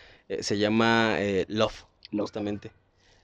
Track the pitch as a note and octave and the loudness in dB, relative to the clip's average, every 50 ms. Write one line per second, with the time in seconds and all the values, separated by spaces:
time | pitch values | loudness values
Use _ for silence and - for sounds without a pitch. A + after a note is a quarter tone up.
0 | - - - - _ - - - F#2+ - A2 G2+ G#2 G#2+ A2 A2+ A#2 A#2 A#2 A#2 | -20 -20 -20 -20 _ -8 -8 -6 -4 -2 0 2 2 2 4 4 4 4 4 4
1 | A2+ A2 G2 D2+ G2+ G2+ G2 F#2 E2+ - G2+ G#2+ A2 G#2+ - - - _ _ _ | 4 2 2 0 0 0 0 0 -2 -2 0 0 0 0 -2 -6 -20 _ _ _
2 | - - - G#2 G#2 G#2 - A2 G#2 G#2 G#2 G2+ - A2 - _ _ _ _ _ | -12 -6 -4 -4 -4 -4 -6 -6 -6 -6 -6 -8 -10 -14 -20 _ _ _ _ _
3 | _ _ _ _ | _ _ _ _